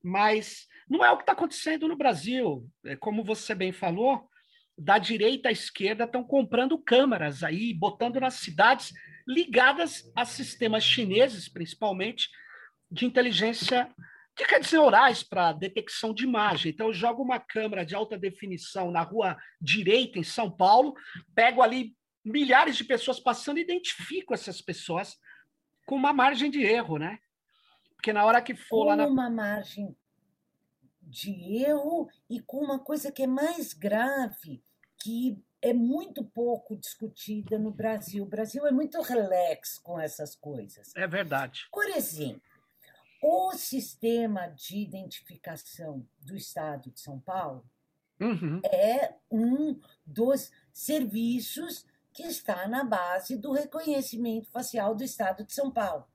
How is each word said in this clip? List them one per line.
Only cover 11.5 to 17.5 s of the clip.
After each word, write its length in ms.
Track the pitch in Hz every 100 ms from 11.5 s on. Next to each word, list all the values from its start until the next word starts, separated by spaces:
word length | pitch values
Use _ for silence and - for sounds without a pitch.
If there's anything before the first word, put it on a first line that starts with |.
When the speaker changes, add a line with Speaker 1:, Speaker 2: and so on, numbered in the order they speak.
| - 165 - 214 190 202 240 - - - - - _ _
Speaker 1:
de 160 | 170 247
inteligência, 880 | 247 247 185 220 226 - 247 247 - - - _ -
que 100 | -
quer 140 | -
dizer 180 | 294 320
orais, 420 | 294 202 254 226
pra 300 | - 190 170
detecção 600 | 156 190 208 214 - 220
de 100 | 214
imagem. 480 | 262 233 208 175 165
Então, 160 | 151 220
eu 60 |
jogo 280 | 180 233 240
uma 180 | 262 247
câmera 460 | -